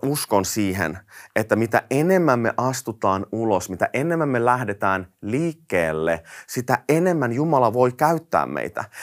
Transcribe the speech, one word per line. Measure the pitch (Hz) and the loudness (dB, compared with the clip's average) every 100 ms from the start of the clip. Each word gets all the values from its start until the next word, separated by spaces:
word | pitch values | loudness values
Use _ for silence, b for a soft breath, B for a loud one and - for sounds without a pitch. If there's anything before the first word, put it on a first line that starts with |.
uskon | 135 147 - 104 | -2 -2 0 0
siihen, | 92 110 101 92 80 87 - B B - | 0 -2 -2 0 -4 -6 -14 B B -2
että | 110 107 | 0 2
mitä | 113 113 - | 2 0 0
enemmän | 135 165 190 160 123 | 0 2 4 4 2
me | 113 - | 0 0
astutaan | 123 127 - 110 101 95 101 | -2 -2 -6 -2 0 0 -2
ulos, | 110 113 95 - | -4 0 0 -2
mitä | 92 - | -4 -4
enemmän | 120 165 165 147 | -2 -2 0 0
me | 123 | 0
lähdetään | 120 123 107 101 101 95 90 _ | 2 0 -2 -2 0 -2 -4 _
liikkeelle, | 104 127 170 160 - 92 80 78 80 82 B B B | -6 -2 -2 -6 -4 0 0 0 0 -2 B B B
sitä | 127 123 123 - | -6 -2 -2 0
enemmän | 160 185 165 123 | 0 2 0 0
Jumala | 117 160 139 120 | 0 2 2 4
voi | 120 127 | 4 2
käyttää | 123 151 165 - 85 65 | 2 0 0 0 -2 -2
meitä. | 71 58 - - B | -4 -6 -8 -10 B